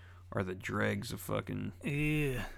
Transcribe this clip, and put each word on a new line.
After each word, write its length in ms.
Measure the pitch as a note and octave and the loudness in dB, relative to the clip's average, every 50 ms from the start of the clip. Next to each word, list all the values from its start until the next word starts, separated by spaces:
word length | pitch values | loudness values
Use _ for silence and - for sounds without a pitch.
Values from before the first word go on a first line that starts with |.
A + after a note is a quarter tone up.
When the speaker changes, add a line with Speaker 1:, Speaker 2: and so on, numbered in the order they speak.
| - - - - - - - | -18 -18 -18 -18 -14 -2 0
Speaker 1:
are 100 | - G2+ | 2 2
the 120 | F#2 F#2 | 2 0
dregs 580 | F#2+ - - G#2 G#2 G#2+ G#2+ G#2+ G2+ G2+ - A2+ | -4 -2 -2 2 2 4 4 4 2 0 -2 -4
of 80 | G#2 | -4
fucking 520 | - - G#2 G#2 G2+ G#2 G#2 G2+ G2+ G2+ - - - | -2 0 0 0 0 0 -2 -2 -2 -4 -6 -4 -2
Speaker 2:
Ew. 560 | A3+ C#3+ C#3+ D3+ D3+ D3+ D3+ D3 C#3 B2+ A#2 G2 - - | -2 0 2 4 4 4 4 2 2 2 0 -2 -4 -6